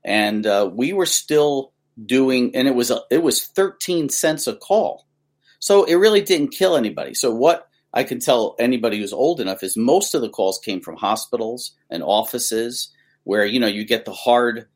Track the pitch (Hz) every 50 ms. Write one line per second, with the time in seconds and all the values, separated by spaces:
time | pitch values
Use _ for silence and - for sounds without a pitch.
0 | _ - 101 107 104 104 107 107 104 110 101 101 104 95 90 110 127 156 196 196
1 | 180 - - - - - 156 151 147 147 143 135 135 - _ _ _ _ _ -
2 | 110 104 127 131 135 131 131 127 123 123 - 131 127 139 131 120 120 120 120 98
3 | - _ 127 160 170 143 - - - - _ - 196 190 - _ - - 180 170
4 | 151 135 - - - 160 156 151 - 123 107 - - - 190 220 190 - - -
5 | _ _ _ _ _ _ _ _ _ _ _ _ - - 202 202 190 - 170 175
6 | 196 220 214 202 202 - 185 156 147 139 - - 190 185 170 143 117 104 82 -
7 | - 67 - - - 123 113 117 131 165 170 - - _ _ _ _ _ - 120
8 | 120 - 131 120 - - 131 120 110 - - - 120 120 127 117 110 117 104 104
9 | 104 98 101 - - - 87 - - 95 95 - 98 95 - 113 113 123 147 190
10 | 202 - - 151 117 107 - - 101 95 190 - - - 98 90 - - 82 82
11 | - 98 107 110 - - - 117 113 110 120 123 - - _ _ _ _ - 85
12 | 78 80 101 107 113 - - 123 - - 113 110 113 120 123 - - - _ _
13 | _ _ _ _ _ - 101 107 104 104 110 131 120 107 101 104 107 104 117 113
14 | - 110 95 - - 127 120 120 120 120 113 117 117 _ _